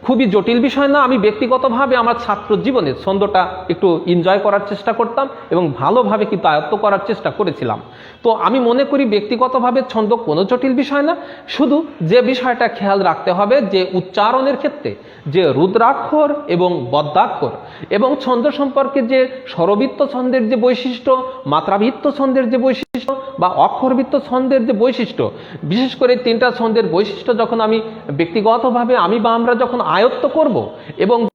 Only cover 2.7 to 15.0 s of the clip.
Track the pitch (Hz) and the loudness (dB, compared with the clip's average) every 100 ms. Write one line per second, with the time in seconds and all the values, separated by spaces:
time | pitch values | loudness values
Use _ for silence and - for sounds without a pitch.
2.7 | 254 156 123 - 196 202 202 175 - - | 0 0 -2 -2 0 2 2 0 -4 -6
3.7 | 175 196 160 180 175 170 196 208 202 202 | 0 2 2 2 2 4 2 2 0 -2
4.7 | 202 - 220 226 - 269 - - 165 170 | -6 -4 -2 -2 -2 -4 -6 -2 0 0
5.7 | 131 143 233 214 214 208 190 170 151 151 | 0 2 2 2 0 0 0 2 2 0
6.7 | 208 214 196 - 220 156 - 190 147 123 | -2 0 0 -2 -4 -4 -2 -4 -2 -4
7.7 | 104 - - - - 233 220 175 262 233 | -6 -8 -20 -20 -4 0 2 2 2 2
8.7 | 240 277 277 262 202 208 233 254 254 247 | 2 2 2 2 0 -2 -2 0 0 0
9.7 | 247 - 220 214 226 226 151 196 247 269 | 0 -2 -2 0 0 0 0 0 0 0
10.7 | 254 269 285 285 339 - - - - 269 | 0 0 0 0 -2 -8 -18 -12 -2 2
11.7 | 294 320 - 160 240 233 254 247 247 233 | 2 0 -6 2 4 4 0 -2 0 -2
12.7 | - 202 196 165 156 - 180 202 285 202 | -2 0 2 2 0 -2 0 2 2 2
13.7 | 190 185 185 180 - 208 254 269 254 - | 0 0 -2 -2 0 2 2 0 0 -4
14.7 | - - 101 | -4 -8 -10